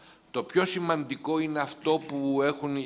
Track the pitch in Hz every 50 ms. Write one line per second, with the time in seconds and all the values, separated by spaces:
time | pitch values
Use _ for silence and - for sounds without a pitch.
0 | - - - - _ _ - 123 107 - - 180 185 180 - 180 175 165 165 151
1 | 143 127 135 135 - 151 160 160 160 156 151 151 143 139 - - - 156 156 156
2 | 156 - 143 139 139 139 139 139 139 147 143 139 147 143 139 139 131